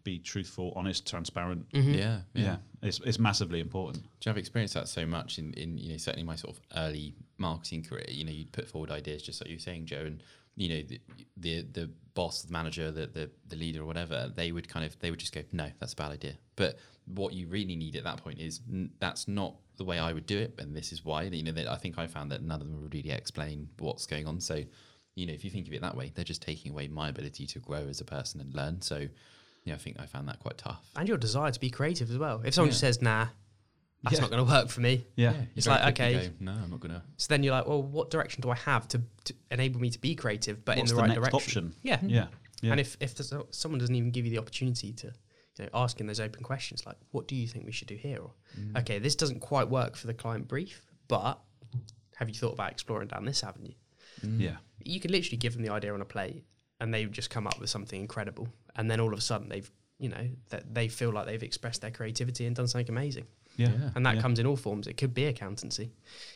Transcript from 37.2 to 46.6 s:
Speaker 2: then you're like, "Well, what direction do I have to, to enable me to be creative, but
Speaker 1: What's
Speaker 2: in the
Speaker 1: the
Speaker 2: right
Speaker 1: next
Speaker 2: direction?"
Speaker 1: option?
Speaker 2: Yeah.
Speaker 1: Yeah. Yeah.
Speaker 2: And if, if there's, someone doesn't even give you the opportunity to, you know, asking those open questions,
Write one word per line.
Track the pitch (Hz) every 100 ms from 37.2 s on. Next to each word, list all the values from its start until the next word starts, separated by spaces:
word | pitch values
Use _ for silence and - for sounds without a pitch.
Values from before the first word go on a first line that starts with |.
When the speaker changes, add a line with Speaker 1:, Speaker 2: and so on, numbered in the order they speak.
| -
Speaker 2:
then | 147
you're | 139
like, | 131 -
"Well, | 147
what | 135 147 -
direction | 160 - -
do | 123
I | 120
have | - 123 -
to, | 120 120 - -
to | - _
enable | 123 131 123
me | 123
to | 117
be | 135 156
creative, | 120 104 - 107 -
but | -
Speaker 1:
What's | 120
Speaker 2:
in | 117
the |
Speaker 1:
the | 113
Speaker 2:
right | 117
Speaker 1:
next | 127
Speaker 2:
direction?" | 135 - 113 85
Speaker 1:
option? | -
Speaker 2:
Yeah. | 262 156
Speaker 1:
Yeah. | 185 117 - - - -
Yeah. | 113
Speaker 2:
And | 139
if, | 131 -
if | 139 -
there's, | 135 143 -
someone | - 160 143
doesn't | 123 123
even | 117
give | 123 117
you |
the | 113
opportunity | 110 - 131 120 101
to, | 117 - 120 _ _ _ -
you | -
know, |
asking | 120 123 - 107
those | 107
open | 107 -
questions, | 120 131